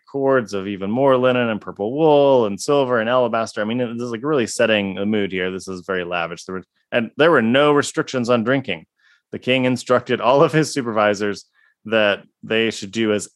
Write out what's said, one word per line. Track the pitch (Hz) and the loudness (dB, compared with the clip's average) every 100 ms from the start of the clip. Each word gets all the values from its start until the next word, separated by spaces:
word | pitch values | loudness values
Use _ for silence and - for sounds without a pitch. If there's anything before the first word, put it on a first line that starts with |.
| _ | _
cords | 139 135 135 101 | -4 0 0 0
of | 101 95 | -6 -6
even | 95 98 | -6 -4
more | 120 139 127 | 0 2 4
linen | 127 123 117 | 2 2 0
and | 104 | -4
purple | - 87 104 | -8 -8 -6
wool | 139 160 143 139 131 107 | 0 4 6 6 4 2
and | 101 | -2
silver | - 143 127 120 | 0 0 2 0
and | 110 | 2
alabaster. | 127 120 113 110 113 | 2 2 -2 -4 -4
I | |
mean, | 107 120 | -4 -2
it, | 120 | -4
this | 117 | -6
is, | 120 | -8
like, | 113 | -6
really | 143 147 107 | -2 0 -2
setting | - 113 107 98 | 0 2 2 0
the | 92 101 | -4 -2
mood | 107 98 | -2 -2
here. | 92 92 | -4 -4
This | 92 95 | -6 -10
is | 92 87 | -12 -6
very | 92 | -6
lavish. | 87 87 85 85 | -4 -4 -6 -8
There | - | -10
were, | 92 - _ _ | -12 -12 _ _
and | 120 110 - | -4 -4 2
there | 160 | 4
were | 143 | 6
no | 110 131 147 | 4 4 4
restrictions | 143 - - - 131 117 | 2 0 -6 -4 -4 0
on | 120 | 0
drinking. | 110 135 131 82 - _ _ _ _ | 2 -2 -2 -10 -12 _ _ _ _
The | - | -8
king | 123 131 127 | -2 0 0
instructed | 120 - 123 127 113 | -2 0 0 0 0
all | 110 139 | 2 4
of | 160 | 4
his | 156 147 | 2 0
supervisors | 143 117 107 107 101 104 92 - _ _ _ | -4 -4 0 2 0 -4 -6 -14 _ _ _
that | 107 110 104 98 - _ | -2 2 2 0 -6 _
they | 95 113 113 | -4 0 0
should | - 98 | -4 -8
do | 113 110 | -2 0
as | 104 - | 0 -2